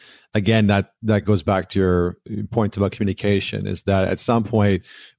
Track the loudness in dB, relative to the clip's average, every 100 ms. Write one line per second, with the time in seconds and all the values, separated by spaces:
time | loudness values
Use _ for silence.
0 | -20 -20 _ -2 2 4 4 2 0 _
1 | 0 0 2 0 0 -2 0 0 2 2
2 | 0 -4 -10 -10 -6 -2 -2 0 -2 -2
3 | -4 -2 0 0 0 -6 -6 -6 0 0
4 | 0 -2 0 0 0 0 2 0 -4 -20
5 | -20